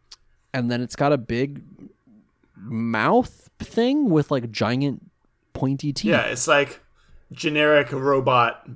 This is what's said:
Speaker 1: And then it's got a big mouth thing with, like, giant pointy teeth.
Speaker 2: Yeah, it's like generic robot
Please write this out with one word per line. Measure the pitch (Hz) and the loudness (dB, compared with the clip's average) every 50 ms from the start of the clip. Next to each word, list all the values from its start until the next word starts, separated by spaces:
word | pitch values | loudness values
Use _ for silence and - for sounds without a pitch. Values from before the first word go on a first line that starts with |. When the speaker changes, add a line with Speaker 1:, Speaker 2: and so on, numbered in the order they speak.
| _ _ - _ _ _ _ _ _ _ - | _ _ -20 _ _ _ _ _ _ _ -6
Speaker 1:
And | 131 120 120 | -4 -2 -2
then | 120 120 | -2 -2
it's | 123 117 - | -4 -6 -4
got | - 143 143 147 | -2 2 2 2
a | 135 | 0
big | 110 - 120 120 135 143 143 139 - - - - - - - _ _ _ _ _ _ _ _ _ _ _ _ | 0 -4 -4 -4 -2 -4 -6 -12 -18 -20 -20 -20 -20 -20 -20 _ _ _ _ _ _ _ _ _ _ _ _
mouth | - 95 113 113 110 117 117 113 107 110 143 196 247 240 - - - - - _ _ | -20 -14 -8 -6 -4 -4 -2 0 0 2 2 2 2 0 -2 -8 -18 -20 -20 _ _
thing | - - - 226 233 254 277 302 294 226 | -16 -6 -2 0 0 0 0 0 2 2
with, | 160 156 143 - | 2 2 2 0
like, | 147 131 120 117 | -2 -4 -4 -6
giant | 107 - - 107 120 131 139 143 123 - - - _ _ _ _ _ _ _ _ _ | -4 -2 -2 0 0 0 0 -2 -4 -6 -12 -20 _ _ _ _ _ _ _ _ _
pointy | - 135 131 139 135 151 147 139 | -4 -2 -2 -2 -2 -4 -6 -6
teeth. | - - 208 | -2 0 0
Speaker 2:
Yeah, | 165 131 113 | 2 2 0
it's | 113 - 123 - 165 | -2 -4 -4 0 2
like | 151 143 139 135 - - _ _ _ _ _ _ - - _ _ - | 2 2 2 0 -4 -14 _ _ _ _ _ _ -20 -20 _ _ -14
generic | - - 160 147 151 151 151 151 147 139 - 143 | -6 -4 -2 0 2 4 6 6 4 4 2 -4
robot | 135 131 143 139 135 127 135 127 123 117 113 - - - - 123 | -2 0 2 2 2 2 2 4 4 2 2 0 -6 -14 -20 -8